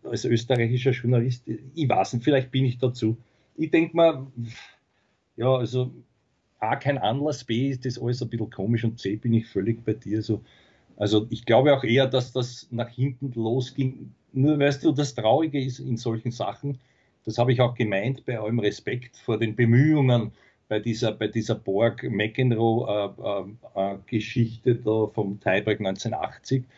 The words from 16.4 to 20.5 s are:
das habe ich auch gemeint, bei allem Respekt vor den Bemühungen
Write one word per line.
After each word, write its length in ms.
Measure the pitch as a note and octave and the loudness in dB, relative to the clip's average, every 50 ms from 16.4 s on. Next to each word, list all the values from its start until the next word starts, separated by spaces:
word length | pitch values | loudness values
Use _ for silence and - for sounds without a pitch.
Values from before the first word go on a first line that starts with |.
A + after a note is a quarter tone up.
| G2 G2 - - - C#3+ C3+ - _ _ _ _ _ _ _ _ _ | -4 -6 -6 -6 -6 -8 -8 -8 _ _ _ _ _ _ _ _ _
das 120 | A2 G2 A#2+ | -4 -2 0
habe 140 | A#2+ C3 | 2 2
ich 80 | B2+ A#2+ | 4 4
auch 160 | B2+ A#2 B2 | 2 2 0
gemeint, 500 | - A#2 G#2 G2 G2 G#2 B2+ C3+ - - | -2 -2 -2 0 -2 -2 -2 -4 -6 -6
bei 140 | - B2 A2 | -8 -6 -6
allem 200 | G#2+ A2 A#2 A#2 | -4 -2 -2 0
Respekt 580 | G#2 G#2 G2+ - - - - B2 - - - - | 0 0 -2 -2 -4 -6 -6 -6 -8 -12 -20 -10
vor 200 | - - A2+ G#2 | -6 -4 -2 0
den 180 | A#2 A2+ A2 | -2 -2 0
Bemühungen 760 | - A#2+ A2+ A#2 B2+ D3 D#3 D#3 D3+ C3+ B2+ B2 A#2+ A#2 - - _ _ _ | 2 4 6 6 6 6 6 6 4 4 4 4 2 2 -2 -8 _ _ _